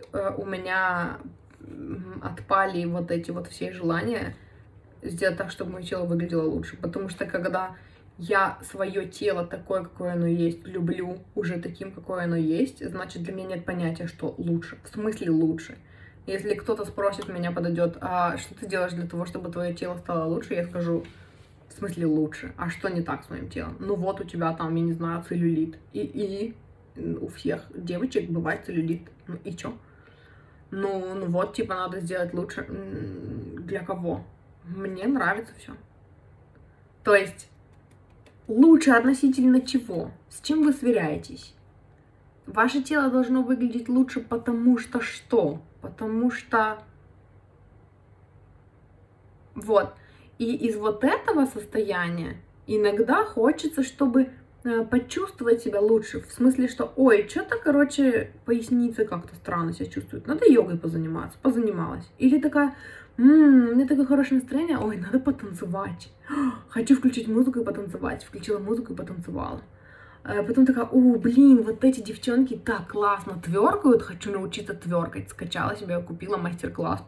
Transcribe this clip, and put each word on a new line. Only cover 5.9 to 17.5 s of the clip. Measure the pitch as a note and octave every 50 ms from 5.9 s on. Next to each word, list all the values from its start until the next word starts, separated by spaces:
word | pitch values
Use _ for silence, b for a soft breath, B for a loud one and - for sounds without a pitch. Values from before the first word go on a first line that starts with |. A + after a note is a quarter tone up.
| - - F3+
выглядело | F3 E3+ E3+ F3 E3+ E3 E3 D#3
лучше. | D#3 - - - - - -
Потому | - E3+ F3 F#3+ G3 F#3
что | E3+ - F#3+
когда | E3+ - F#3 F3 F3+ F3 F#3 F#3 F#3 F3+ B B B B B B B - -
я | F3 E3+ G#3 G3 G3 F#3 - - -
своё | - - F#3+ G3 G3 F#3+ G3 F3+
тело | E3+ - - - G#3 F#3 F3 F3
такое, | E3+ - F3 - - G3 F#3+ F3
какое | E3+ - - F3+ F3+ F3
оно | F3 E3+ E3+
есть, | E3+ E3+ E3+ E3+ E3 - - -
люблю | F#3 F#3 E3+ E3 F3 - F3+ F3+ F3+ F#3+ - - -
уже | G3+ G3+ E3+ F3+ F3
таким, | E3+ F3+ E3+ - F#3+ F#3+
какое | F#3+ - - - F#3 F3+ F3
оно | E3+ E3+ E3+
есть, | D#3+ D#3 D#3+ F3 B3+ C4 - - - -
значит, | F3 F#3+ F3+ F3+ - F3+ E3+
для | F3 F#3+
меня | F#3+ F#3 F#3+ F#3+
нет | F3 E3+
понятия, | - F#3 F3 F3 E3 E3 E3 F3 E3+
что | - - - - - -
лучше. | F3 E3+ E3+ E3 E3 - - - -
В | -
смысле | - G#3+ G#3 G#3+ G#3+ - - E3+
лучше? | E3 D#3+ E3 D#3+ E3 E3 - - - - B B B B B B B B B -
Если | F#3+ G3 F#3 G#3 G3+
кто-то | G3+ - - A3+ G#3+ G3+
спросит | G3 F#3+ - G3+ G3+ G3+ G3 G3+ -
меня, | F#3 F3 F3 F3